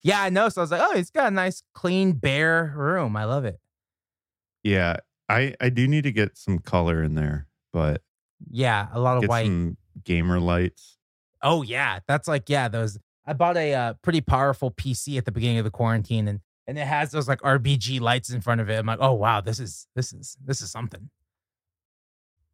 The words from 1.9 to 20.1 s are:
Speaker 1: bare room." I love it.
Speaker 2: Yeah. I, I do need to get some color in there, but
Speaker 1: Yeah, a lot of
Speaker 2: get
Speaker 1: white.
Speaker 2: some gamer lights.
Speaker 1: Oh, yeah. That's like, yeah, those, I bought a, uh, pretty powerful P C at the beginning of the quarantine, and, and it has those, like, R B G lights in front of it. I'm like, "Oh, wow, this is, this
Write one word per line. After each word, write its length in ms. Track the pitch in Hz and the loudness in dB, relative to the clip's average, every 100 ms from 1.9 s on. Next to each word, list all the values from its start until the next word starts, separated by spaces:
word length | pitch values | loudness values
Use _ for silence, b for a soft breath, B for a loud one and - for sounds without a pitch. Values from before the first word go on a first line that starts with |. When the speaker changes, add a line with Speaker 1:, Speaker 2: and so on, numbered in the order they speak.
| 185 190 | 2 2
Speaker 1:
bare 600 | 143 143 139 160 165 156 147 | 2 0 2 2 2 0 -2
room." 400 | 143 185 123 107 | -2 0 -2 -2
I 80 | |
love 180 | 107 139 | -2 -2
it. 160 | 120 85 _ _ _ _ _ _ _ _ _ _ | -4 -8 _ _ _ _ _ _ _ _ _ _
Speaker 2:
Yeah. 340 | 104 95 87 - - _ - | 0 2 2 0 -6 _ -2
I, 260 | 113 135 - | 0 0 0
I 80 | 127 | 0
do 180 | 120 | 2
need 180 | 131 151 | 2 2
to 80 | 143 | 0
get 240 | 107 101 - | 0 0 -2
some 220 | - 87 | -2 -2
color 440 | - 90 85 80 | 0 0 2 2
in 120 | 78 | 0
there, 320 | 76 73 73 71 _ _ | 0 -2 -4 -8 _ _
but 300 | 85 76 76 _ _ _ - - | -2 0 -2 _ _ _ -20 -10
Speaker 1:
Yeah, 380 | 120 127 104 98 | -2 0 0 -2
a 80 | 117 | -2
lot 160 | 127 127 | 0 2
of 60 | |
Speaker 2:
get 60 | 104 | 2
Speaker 1:
white. 160 | 117 107 | 2 2
Speaker 2:
some 280 | 87 85 85 _ - | 0 -2 -6 _ -12
gamer 340 | - 85 87 90 | -2 0 2 2
lights. 580 | 87 87 90 - - _ _ _ _ - | 2 2 0 -4 -20 _ _ _ _ -4
Speaker 1:
Oh, 200 | 139 165 | 0 0
yeah. 380 | 113 123 131 92 - | 0 -4 -4 -4 -2
That's 180 | 143 - | -2 0
like, 180 | 143 - | -4 0
yeah, 200 | 143 123 | 0 0
those, 280 | 113 110 98 _ _ | -2 -4 -6 _ _
I 80 | 147 | -6
bought 240 | 151 175 175 | 0 2 2
a, 160 | 151 | 0
uh, 200 | 135 117 123 | 0 -2 -4
pretty 200 | 180 165 | 0 0
powerful 500 | - 131 139 131 127 | 2 2 2 0 -4
P 220 | - 135 | -4 -4
C 240 | 120 - 135 | -4 -4 -4
at 80 | |
the 60 | - | -4
beginning 240 | 113 120 117 | -2 0 0
of 80 | |
the 60 | 107 | 0
quarantine, 580 | - 113 113 - 113 104 | 0 0 0 0 0 -2
and, 100 | 104 - _ - | -4 -10 _ -10
and 100 | 147 | -6
it 100 | 143 | -2
has 240 | 151 147 | -2 -2
those, 160 | 151 143 | -2 -2
like, 140 | 131 | 0
R 160 | 139 135 | 2 2
B 160 | 127 | 2
G 240 | 135 107 131 | 0 0 0
lights 300 | 117 123 - | 2 0 -2
in 100 | 123 | -4
front 220 | 120 117 | 0 0
of 80 | 104 | 0
it. 60 | |
I'm 100 | 110 | -2
like, 140 | 113 113 | -2 2
"Oh, 120 | 135 | 2
wow, 280 | 113 107 107 | 2 2 2
this 180 | 101 117 | 0 -4
is, 280 | 107 - - | -6 -14 -10
this 200 | 127 123 | -6 -6